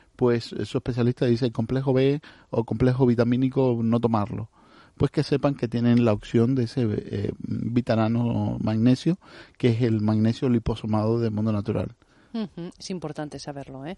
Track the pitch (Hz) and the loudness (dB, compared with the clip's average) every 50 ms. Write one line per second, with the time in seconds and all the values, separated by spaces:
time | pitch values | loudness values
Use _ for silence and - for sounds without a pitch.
0 | _ _ _ - 127 120 120 117 - - - - 104 - - 127 - - 120 127 | _ _ _ 0 2 2 2 2 -2 -6 -8 -8 -8 -4 -4 -6 -4 -4 -2 0
1 | 120 120 127 - 143 123 120 117 131 120 113 - 117 - 127 131 135 139 127 131 | 0 0 0 0 2 2 2 2 0 -2 -2 -2 -4 -2 -2 -2 0 0 2 2
2 | 135 139 143 147 - - - - - - - 120 117 - 117 110 127 127 123 127 | 2 2 0 -2 -6 -12 -20 -20 -14 -6 -4 -4 -4 -2 -2 0 2 2 2 4
3 | 135 120 120 113 117 117 123 123 135 131 127 135 131 127 120 117 117 113 117 117 | 4 4 4 4 2 2 2 2 0 0 0 2 2 2 2 0 0 0 0 2
4 | 117 113 113 107 101 - 113 107 110 - _ _ _ _ - - - _ _ - | 2 2 2 0 0 -2 -6 -8 -10 -10 _ _ _ _ -20 -20 -20 _ _ -2
5 | 143 139 - 160 143 - 147 131 143 143 139 - - 110 120 120 120 120 120 120 | -2 0 0 0 0 0 0 0 0 0 -2 0 -4 -4 -2 0 4 4 4 6
6 | 120 113 107 104 - - - 120 113 120 135 131 117 113 - 135 120 110 104 - | 6 4 2 0 -2 0 2 2 4 4 2 0 -2 -2 -2 -2 0 0 -2 -2
7 | - - - 104 101 - - - - - - - - 113 117 123 120 - 113 110 | -4 -6 -6 -4 -4 -4 -4 -6 -6 -6 -6 -4 -4 -2 -2 -2 0 2 2 2
8 | 110 110 117 117 120 117 113 107 104 110 120 120 - 110 110 110 113 123 127 - | 2 2 0 0 0 0 0 0 -2 -2 -2 -2 -2 -2 0 4 4 4 4 4
9 | - 160 175 - _ - - - - - _ - - 123 113 113 127 113 110 107 | 2 -2 -2 -2 _ -20 -20 -20 -20 -20 _ 0 2 2 2 2 2 2 2 2
10 | 104 107 110 110 110 113 113 - 147 131 120 117 - - 113 - - 107 107 107 | 2 2 2 2 2 2 0 0 0 0 0 2 0 -2 -4 -4 -4 -2 -2 0
11 | 107 110 117 117 117 113 107 104 107 113 107 101 101 110 104 - - 113 - _ | 0 0 0 0 0 -2 -2 0 0 0 0 -2 -2 -2 -2 -2 -4 -6 -8 _
12 | _ _ _ _ _ _ - 226 214 160 - 175 170 180 - - - - 190 175 | _ _ _ _ _ _ -10 -8 -8 -8 -10 -12 -14 -14 -14 -14 -12 -10 -10 -8
13 | - 151 147 - 151 147 - 139 - 156 143 139 135 - 135 131 135 156 196 | -10 -10 -10 -10 -10 -10 -12 -14 -14 -12 -12 -12 -14 -14 -14 -14 -12 -12 -14